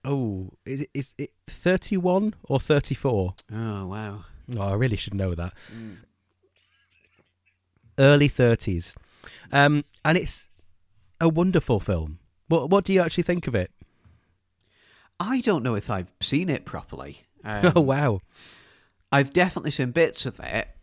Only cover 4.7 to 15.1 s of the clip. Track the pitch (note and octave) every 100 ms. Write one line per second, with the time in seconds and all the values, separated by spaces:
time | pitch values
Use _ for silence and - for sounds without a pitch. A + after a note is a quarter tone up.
4.7 | G2+ B2+ G#2 - G2+ F#2+ E2+ F2 - -
5.7 | A2 A2+ F#2 _ _ _ _ _ _ _
6.7 | _ _ _ _ _ _ _ _ _ _
7.7 | _ _ - C#3 C#3+ C#3+ - B2 A2+ -
8.7 | F2 - - _ _ - - - C#3 C#3+
9.7 | D3 - _ D3+ F3 - - - _ _
10.7 | _ _ _ _ _ E3 D#3+ F#3 E3+ -
11.7 | G#2+ - F2 D#2 D2+ _ _ _ D#3+ C#3+
12.7 | G3 F#3+ F#3+ E3 - E3+ F3 D#3 A2+ F2+
13.7 | _ - _ _ _ _ _ _ _ _
14.7 | _ _ _ _